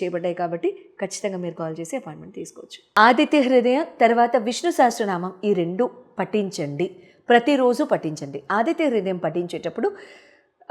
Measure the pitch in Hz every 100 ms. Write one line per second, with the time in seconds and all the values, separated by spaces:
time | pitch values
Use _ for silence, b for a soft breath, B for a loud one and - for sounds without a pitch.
0 | 180 170 180 175 175 196 381 403 B -
1 | 190 - 208 190 175 165 165 160 165 269
2 | - 151 160 - 160 - - - _ -
3 | 226 233 302 302 254 262 233 262 330 -
4 | 233 233 240 254 214 233 349 - 247 233
5 | 208 175 180 190 208 185 170 180 247 -
6 | - - 190 214 196 180 147 143 180 B
7 | B B - 240 240 285 247 240 294 175
8 | 160 151 139 139 - 196 233 339 311 233
9 | 190 185 170 175 175 165 175 190 392 403
10 | B B B B B _ -